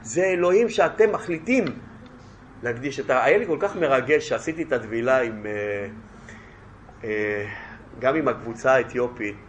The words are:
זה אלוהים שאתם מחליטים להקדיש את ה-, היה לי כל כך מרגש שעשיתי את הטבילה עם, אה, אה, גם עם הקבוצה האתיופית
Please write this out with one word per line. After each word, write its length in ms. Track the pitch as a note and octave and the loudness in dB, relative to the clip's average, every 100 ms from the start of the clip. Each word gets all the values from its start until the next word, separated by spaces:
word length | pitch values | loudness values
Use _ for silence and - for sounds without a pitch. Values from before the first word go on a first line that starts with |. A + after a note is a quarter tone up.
זה 220 | - D#3+ | -4 0
אלוהים 460 | F#3+ F3+ F3 F#3+ A#3 | 2 2 4 4 4
שאתם 420 | - E3 F3 A3 | 2 0 4 2
מחליטים 540 | F3 - D#3+ E3+ C4 E3 A2 - - - - - - - - | 2 -4 -6 2 2 2 -6 -16 -18 -20 -20 -20 -20 -20 -8
להקדיש 360 | A#2+ A#2+ C#3 C3+ | -6 -4 -6 -6
את 100 | - | 0
ה-, 140 | B2+ | 2
היה 140 | B2 G3 | 6 4
לי 80 | F3 | 4
כל 120 | C#3+ | -2
כך 160 | G3 F3+ | -2 0
מרגש 540 | D#3 C3 A#2+ D3+ - | 2 2 4 2 2
שעשיתי 340 | A#2 - D#3+ | -4 -4 -6
את 80 | D#3 | -2
הטבילה 500 | B2 A2 A#2 A#2+ C3 | -2 -2 -2 2 2
עם, 240 | A#2+ G#2+ G#2 | 2 -4 -6
אה, 60 | G#2 G#2 G2+ G2+ A2 - - - - - - - - - - | -4 -4 -4 -6 -12 -18 -20 -18 -18 -20 -20 -20 -20 -20 -12
אה, 420 | A2 G#2+ G#2 G#2 G#2 - - - - A#2 | -4 -2 -2 -2 -6 -10 -14 -18 -18 -2
גם 160 | B2+ D#3 | 0 2
עם 120 | C3+ | 0
הקבוצה 460 | A#2 A#2 A#2 C3 | -2 -8 -2 4
האתיופית 640 | C3 A#2 B2 B2 A#2+ G#2 G#2 | 4 2 -2 -4 -4 -8 -8